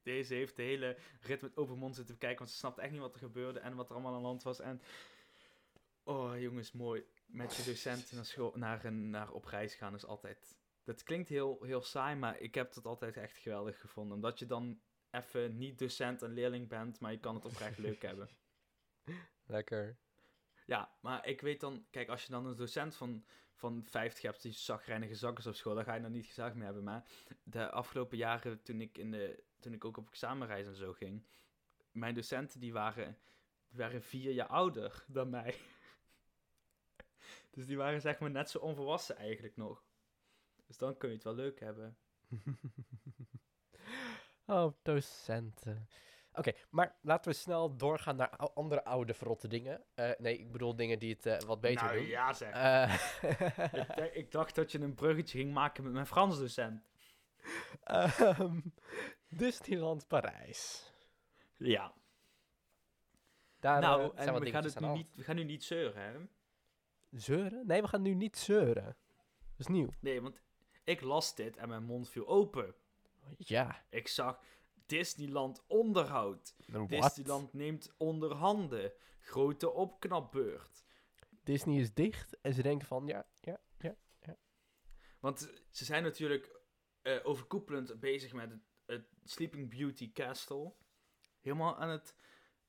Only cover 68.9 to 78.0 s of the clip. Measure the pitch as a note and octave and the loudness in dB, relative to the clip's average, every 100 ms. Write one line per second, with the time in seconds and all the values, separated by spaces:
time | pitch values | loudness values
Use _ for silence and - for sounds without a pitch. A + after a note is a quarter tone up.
68.9 | - _ _ _ _ - - C3 F#3 B2+ | -10 _ _ _ _ -12 -6 2 4 2
69.9 | - C#3 B2+ B2+ - _ _ _ - - | 0 -2 -2 -2 -10 _ _ _ -6 0
70.9 | E3+ C3 D3+ - - A2+ - A#2 A2+ A#2 | 0 2 2 2 -2 -6 -6 -6 -6 -4
71.9 | B2 A#2+ A#2+ G#2 G3 G3+ C3+ F#2+ - _ | -6 -6 -4 6 6 6 4 -4 -6 _
72.9 | _ _ _ C#3 - F#3 A2+ B2 - - | _ _ _ -20 -12 2 4 4 -2 -6
73.9 | A2+ - - B2+ - - - _ _ - | -4 -2 0 0 -2 -8 -20 _ _ -2
74.9 | D#3 - - C#3+ C#3 C3+ - - G#3+ A3+ | 0 0 -2 -2 0 0 -4 4 6 8
75.9 | F#3 C#3 C3+ G2+ F#2 - - - A2 G#2 | 6 6 4 2 -2 -10 -18 -6 -2 0
76.9 | D3 C#3 - C3+ C#3 C#3 C#3 D3 D#3 - | 6 6 6 -2 -2 -2 -4 -4 -4 -8
77.9 | - | -2